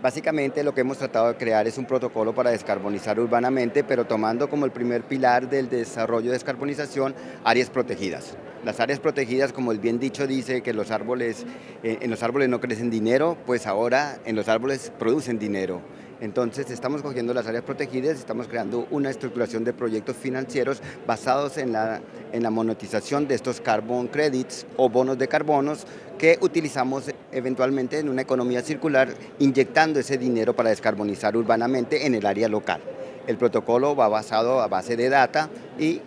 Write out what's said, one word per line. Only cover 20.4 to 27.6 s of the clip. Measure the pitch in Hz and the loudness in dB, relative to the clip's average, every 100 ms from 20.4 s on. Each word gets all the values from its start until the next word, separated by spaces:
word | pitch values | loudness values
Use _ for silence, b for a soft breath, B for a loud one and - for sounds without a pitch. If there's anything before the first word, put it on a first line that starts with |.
| 131 131 123 139 B B - | -4 -2 -2 -2 B B -4
basados | 117 139 131 143 147 | -2 2 2 0 -2
en | 127 | -2
la, | 113 110 110 - B B | 0 -2 -4 -10 B B
en | 113 | -2
la | 117 | 0
monetización | 110 113 110 101 110 - 143 147 | 0 0 -2 -4 -6 -2 -2 0
de | 127 | 0
estos | 131 120 | -2 -4
carbon | - 107 110 123 123 | 0 0 2 -2 -2
credits | 143 151 131 127 - - - | 0 0 0 -4 -8 -10 2
o | 127 | 4
bonos | 117 127 131 | 4 2 2
de | 131 | 2
carbonos | 151 151 147 143 147 - B B - | 0 2 2 2 -4 -10 B B 4
que | 160 165 | 6 8
utilizamos | 175 156 151 143 127 135 135 - - | 6 2 0 0 0 -2 -6 -12 -6
eventualmente | 131 127 127 | -4 -2 2